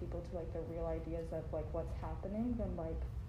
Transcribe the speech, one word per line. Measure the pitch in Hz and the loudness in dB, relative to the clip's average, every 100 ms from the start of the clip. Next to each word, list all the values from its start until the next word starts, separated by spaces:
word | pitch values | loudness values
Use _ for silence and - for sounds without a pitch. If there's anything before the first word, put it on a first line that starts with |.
people | 170 170 | -2 -2
to, | 170 180 | -2 -2
like, | 165 | 0
the | 165 156 | -2 0
real | 165 165 | 0 2
ideas | 160 160 165 165 | 2 0 0 0
of, | 160 - | -2 0
like, | 160 151 | 0 0
what's | 170 - - | 0 0 -2
happening, | 160 160 185 214 240 226 | -2 -2 0 2 2 2
then, | 190 175 | 2 2
like, | 160 160 - - | 0 0 0 -2